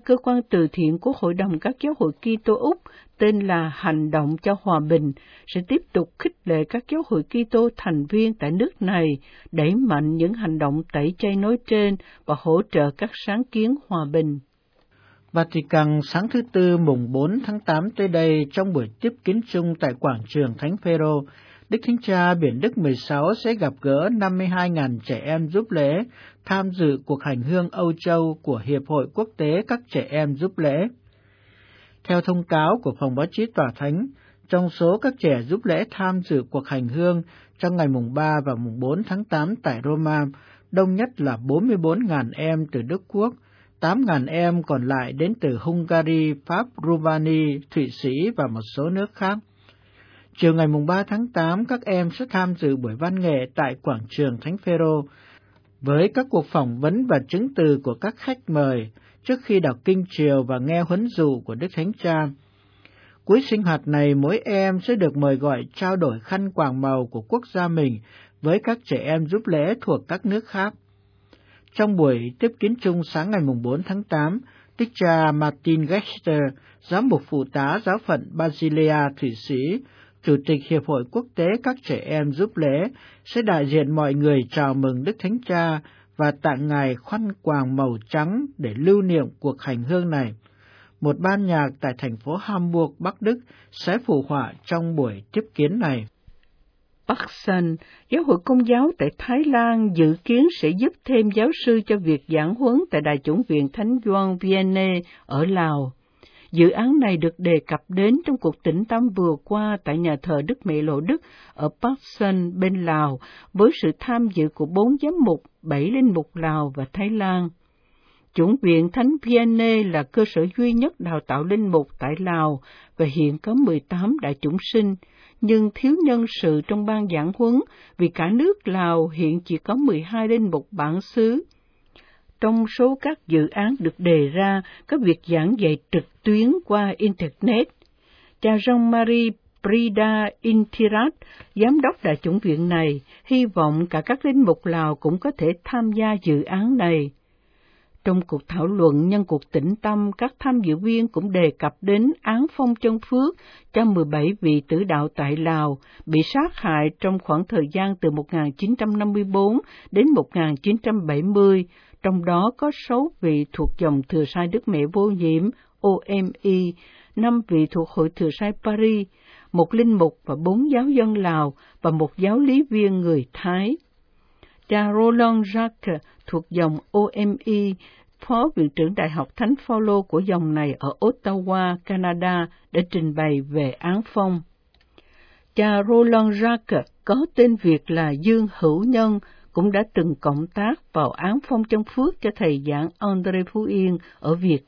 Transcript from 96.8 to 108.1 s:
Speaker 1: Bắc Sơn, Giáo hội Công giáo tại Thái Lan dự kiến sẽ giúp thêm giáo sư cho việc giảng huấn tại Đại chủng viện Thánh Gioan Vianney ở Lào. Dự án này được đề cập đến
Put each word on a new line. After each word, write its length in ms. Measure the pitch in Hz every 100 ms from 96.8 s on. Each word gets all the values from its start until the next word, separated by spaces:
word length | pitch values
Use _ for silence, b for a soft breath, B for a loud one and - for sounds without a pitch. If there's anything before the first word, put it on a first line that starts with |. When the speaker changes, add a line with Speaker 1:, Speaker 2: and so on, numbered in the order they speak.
| _ _ -
Speaker 1:
Bắc 100 | 254 -
Sơn, 480 | - - 185 170 165 b b _
Giáo 120 | 330
hội 140 | 285 175
Công 240 | 269 254 233
giáo 220 | 240 302 -
tại 100 | 147 -
Thái 200 | - 254 302
Lan 440 | 247 233 226 214
dự 220 | 165 156 165
kiến 220 | - 240 339 -
sẽ 80 | 156
giúp 240 | 185 262 -
thêm 260 | - 247 214
giáo 180 | 208 240 320
sư 160 | 247 226 214
cho 100 | 208
việc 260 | 160 147 -
giảng 260 | 156 156
huấn 260 | 233 262 262 370
tại 100 | 151
Đại 180 | 151 143
chủng 180 | 151 180 247
viện 200 | 151 139
Thánh 260 | 226 214 254
Gioan 340 | 220 196 190 180
Vianney 600 | 190 190 190 190 190 180 175 B -
ở 180 | 139
Lào. 480 | 170 190 160 147 131 - b b b b b
Dự 180 | 165 170
án 280 | - 247 302
này 160 | 220 170
được 180 | 165 -
đề 220 | 175 160 -
cập 140 | 156 -
đến 280 | 185 202